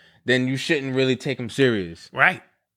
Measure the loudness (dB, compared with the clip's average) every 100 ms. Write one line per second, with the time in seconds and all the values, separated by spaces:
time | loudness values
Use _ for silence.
0 | _ _ 0 0 0 -2 -2 -2 -2 0
1 | 0 0 -4 -6 -6 2 2 2 -2 -10
2 | -10 0 2 0 -8 _ _